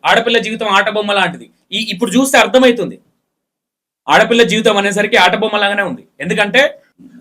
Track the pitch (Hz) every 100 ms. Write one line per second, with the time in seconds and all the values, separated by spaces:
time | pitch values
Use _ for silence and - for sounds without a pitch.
0 | 156 202 226 233 214 226 214 196 214 208
1 | 208 202 175 175 - _ _ 196 220 185
2 | 226 240 269 254 - 262 262 240 175 -
3 | _ _ _ _ _ _ _ _ _ _
4 | - 165 220 233 226 220 220 202 202 202
5 | 208 220 180 202 214 208 202 202 180 -
6 | - - 156 214 202 240 294 - _ _
7 | - -